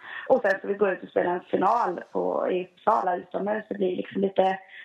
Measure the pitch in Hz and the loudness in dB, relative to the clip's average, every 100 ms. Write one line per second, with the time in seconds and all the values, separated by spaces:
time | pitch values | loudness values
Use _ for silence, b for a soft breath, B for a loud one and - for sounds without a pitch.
0 | B B - 262 202 190 196 202 202 185 | B B 2 2 4 0 -2 0 0 0
1 | 190 - 175 180 - 180 185 240 196 175 | -2 0 0 -2 -2 0 2 2 0 -4
2 | - 190 180 - - 185 180 _ - 226 | -6 -4 -2 0 0 -2 -4 _ 2 2
3 | 185 180 - 180 196 214 - 202 190 185 | 2 -2 -4 -6 -4 -4 -6 -2 -2 -2
4 | 196 196 196 196 190 190 B B | -4 -2 0 2 2 0 B B